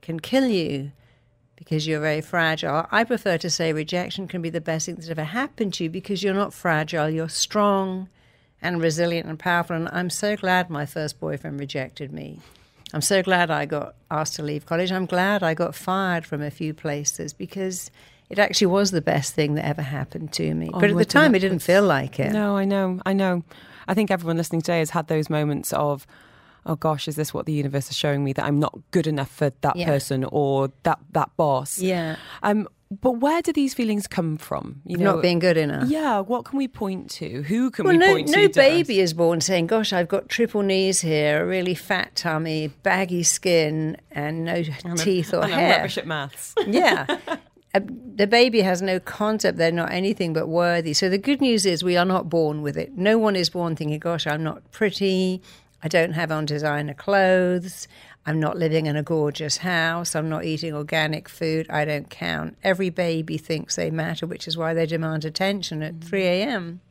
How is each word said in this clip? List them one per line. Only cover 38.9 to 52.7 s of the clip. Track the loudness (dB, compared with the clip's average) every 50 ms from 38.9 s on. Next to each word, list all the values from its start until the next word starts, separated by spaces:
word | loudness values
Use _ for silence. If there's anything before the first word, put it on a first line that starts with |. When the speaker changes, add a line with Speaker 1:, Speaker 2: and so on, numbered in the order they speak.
| 4 2
Speaker 1:
is | 4 2 2
born | 2 4 4 4 2
saying, | 2 2 2 2 2 2
"Gosh, | 2 0 0 2 0
I've | 0 0 2
got | 0 -2 -2 -2
triple | 0 0 0 0 2 0
knees | 2 2 2 4 4 2 2 2
here, | 2 2 2 4 4 4 4 2 2
a |
really | 0 0 0 0 -2 -2
fat | -4 -2 -4 -2 -2 -2 -4 _
tummy, | -4 -2 -2 -2 -2 -2 -2 -2 -2 -4 -4 -8 _ _
baggy | 2 2 2 0 0 -2 0 0
skin, | 0 0 0 2 4 4 4 4 4 0 0 -2 -2 -4 -8 _ _ -8
and | -6 -6 -4 -4 -4 -4
no | -2 -2
Speaker 2:
And | -2 -2 -4 -6 -8 -8
I'm, | -6 -4 -2
Speaker 1:
teeth | 0 2 2 0 0 0 0
or | 0 0
Speaker 2:
and | 0 2
I'm | 2
Speaker 1:
hair." | 4 4 4 4
Speaker 2:
rubbish | 2 -2 -4
at | -6 -6
maths. | -4 -6 -6 -6 -8 -10 -14 -16 -6 -2 -2
<laughs> | 0
Speaker 1:
Yeah. | 2 2 4 4 4 4 2 0 -4 -4 -6 -4 -10 -10 -10 -10 _ _ _ _ _ -10
Uh, | -10 -10 -10 -14 -14 -16 -16 -2
the | -2 0
baby | 4 6 6 6 6 6 2 4
has | 4 2 0
no | 0 -2 -2 -2
concept | -4 -8 -6 -2 -2 0 0 0 0 0 2 2
they're | 2 2
not | 2 0 -2 -2 -2
anything | -2 0 -2 0 0 -2 -2 -2
but | -2 -2 0
worthy. | 0 2 2 2 2 0 0 0 -2
So | 0 0 2
the | 0 0
good | 0 0 0 2 4
news | 2 2 4 2
is | 2 0 2 0
we | 2 2 4
are | 4
not | 4 2 0 0 0
born | 2 2 2 2 0 -2 -4
with | -4